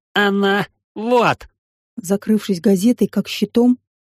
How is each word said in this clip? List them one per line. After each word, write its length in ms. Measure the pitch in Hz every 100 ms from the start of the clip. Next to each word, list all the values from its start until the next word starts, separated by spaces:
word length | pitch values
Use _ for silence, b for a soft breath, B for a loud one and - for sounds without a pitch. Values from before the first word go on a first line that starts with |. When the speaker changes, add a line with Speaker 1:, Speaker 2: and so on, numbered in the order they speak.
| _
Speaker 1:
она... 520 | 190 202 196 196 202 - _ _
вот!» 540 | - 220 247 190 131 - _ _ _ _ -
Speaker 2:
Закрывшись 640 | 165 202 - 214 - 180
газетой, 480 | 180 196 214 240 202
как 200 | - -
щитом, 500 | - 208 - 247 247 _ _